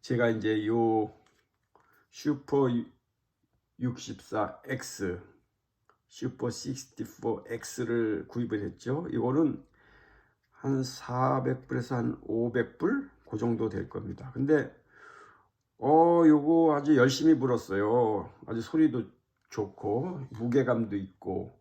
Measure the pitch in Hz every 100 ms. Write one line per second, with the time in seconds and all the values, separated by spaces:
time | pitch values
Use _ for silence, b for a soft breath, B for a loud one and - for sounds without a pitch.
0 | - 123 117 113 107 110 104 117 113 110
1 | 107 - _ _ _ _ _ _ b b
2 | b - 147 139 - 139 135 120 - _
3 | _ _ _ _ _ _ _ _ 123 -
4 | - 101 - 110 101 - - - - -
5 | 98 90 - _ _ _ _ _ _ _
6 | _ - 131 - 123 113 - 131 - -
7 | 113 - 120 113 - 117 - - 117 117
8 | 113 101 - 120 117 107 101 - 120 139
9 | 170 - 120 135 156 - - b b b
10 | b b b b _ _ 135 135 127 -
11 | - 123 131 135 131 131 - 127 120 127
12 | 117 - - 113 120 123 113 - 165 277
13 | 277 _ - 107 120 113 113 95 92 -
14 | 101 92 135 131 139 151 127 - _ B
15 | B B B B B _ _ _ 127 156
16 | 170 170 160 151 143 165 165 147 143 147
17 | 131 131 156 156 131 120 - 95 104 120
18 | 113 104 123 - - 113 113 160 156 117
19 | 107 _ _ _ _ - 101 - - 110
20 | 170 160 131 - 120 127 127 117 110 101
21 | 95 _ - 95 101 -